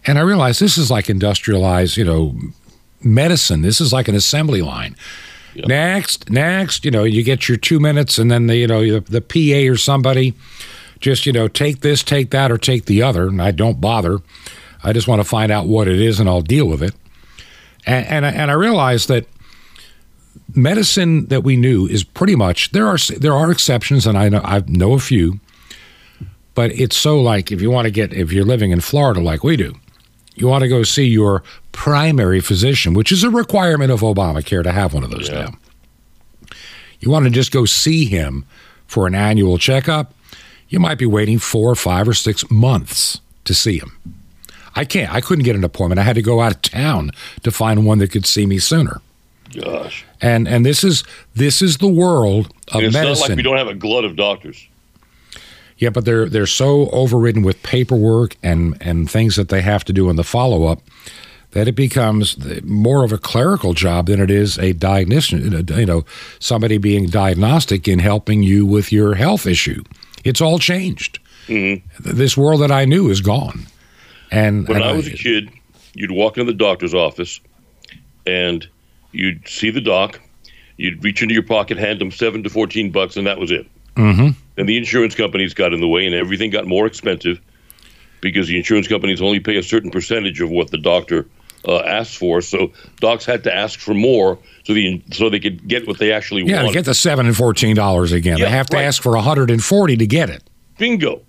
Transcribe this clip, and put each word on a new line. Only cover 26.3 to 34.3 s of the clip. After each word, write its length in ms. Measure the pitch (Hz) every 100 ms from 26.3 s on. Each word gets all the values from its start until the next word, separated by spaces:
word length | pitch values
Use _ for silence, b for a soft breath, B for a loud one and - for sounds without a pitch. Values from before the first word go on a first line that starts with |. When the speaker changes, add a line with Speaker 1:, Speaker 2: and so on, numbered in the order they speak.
| B _ -
Speaker 1:
but 160 | 117
it's 240 | - 127 -
so, 240 | 151 151
like, 320 | 120 104 92
if 100 | 101
you 100 | 107
want 140 | 123 113
to 60 |
get, 220 | 104 98
if 180 | 95 82
you're 140 | 98 98
living 260 | 123 101
in 100 | 87
Florida 380 | - 143 143 95
like 240 | 85 78
we 120 | 143 156
do, 180 | 87 - _ _ _ _ _ -
you 120 | 127
want 140 | 135
to 40 | 131
go 160 | 127
see 220 | 110 - 135
your 380 | 110 104 95 B B -
primary 680 | - - 143 160 143 92 92
physician, 520 | - 92 120 135 92
which 180 | 90 110
is 120 | 185
a 60 | 233
requirement 600 | 233 226 202 180 156 135
of 100 | 120
Obamacare 600 | 110 98 90